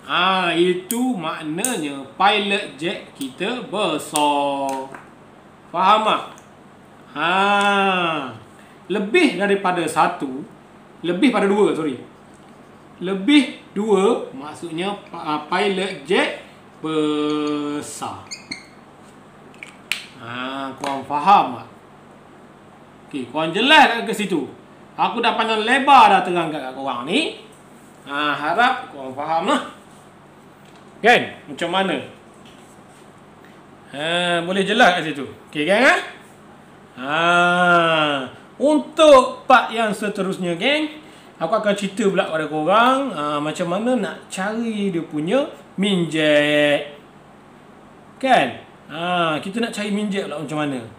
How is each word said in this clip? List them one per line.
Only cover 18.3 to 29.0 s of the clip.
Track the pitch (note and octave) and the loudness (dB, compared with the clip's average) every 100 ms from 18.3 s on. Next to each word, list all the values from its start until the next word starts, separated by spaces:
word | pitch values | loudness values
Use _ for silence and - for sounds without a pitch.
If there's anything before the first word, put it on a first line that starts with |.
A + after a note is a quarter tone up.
| - - - - - - - - - - - - - - - - - - B2+ | -20 -16 -18 -18 -20 -20 -20 -20 -20 -20 -20 -20 -20 -20 -20 -12 -12 -12 -16
Ha, | A#2 A#2+ B2+ C3+ C3+ - | -12 -8 -8 -8 -10 -8
korang | C#3 C3+ A#2+ | -6 -6 -6
faham | C#3+ D#3+ G3 C#3+ A#2 | 0 4 4 4 -6
tak? | - - - - - - - - - - - - - - - | -14 -20 -20 -20 -20 -20 -20 -20 -20 -20 -20 -20 -20 -20 -14
Okey, | C#3+ A#2 | -12 -8
korang | D3 D#3+ | -4 -2
jelas | F3 C4 D#4 A#3+ A#3 | 0 4 6 6 2
tak | G#3 | -4
ke | |
situ? | G#3 G3+ E3+ B2+ - - - - | -4 -2 -2 -4 -12 -20 -20 -20
Aku | - F#3 A#3 | -4 -2 0
dah | A3+ | 0
panjang | G#3+ A3 A3 G#3+ | 0 0 0 2
lebar | C4 C4 C4+ G#3+ | 2 6 8 8
dah | F#3+ | 6
terangkan | F#3+ F3 D#3+ D3+ C3 | 2 -2 -2 -6 -8
kat | C3 | -8
korang | C3+ A#2+ | -6 -6
ni. | C3 A#3 D#4+ - - - - - - - - | -2 -2 -2 -8 -20 -20 -20 -20 -20 -20 -8
Ha, | C#3+ D3 | -4 -2
harap | D3 D3 F#3 B3 B3+ - | -2 -2 2 2 0 -8
korang | C#3 | -14